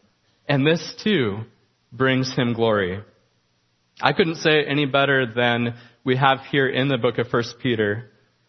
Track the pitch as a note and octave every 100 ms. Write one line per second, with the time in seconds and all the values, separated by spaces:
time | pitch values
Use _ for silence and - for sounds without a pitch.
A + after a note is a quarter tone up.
0 | _ _ _ _ - C#3+ C#3+ E3+ - -
1 | G#3+ F#3+ A2+ G2+ A#2 _ _ _ _ A#2+
2 | C3 C3 B2+ - A#2+ A2+ A2+ G#2+ F#2 F#2+
3 | G#2 _ _ _ _ _ _ _ _ -
4 | C3 D3 F3 D#3+ E3 D#3 C#3+ C#3+ C#3+ C#3
5 | C#3 C3+ B2+ A#2 A#2+ A#2 A#2+ A#2 - _
6 | - C3 C#3 C3+ - D3 C3 - C3+ C3
7 | A#2+ A#2 A2+ B2+ A#2 - C3+ A2 G#2 G#2+
8 | A#2 _ _ _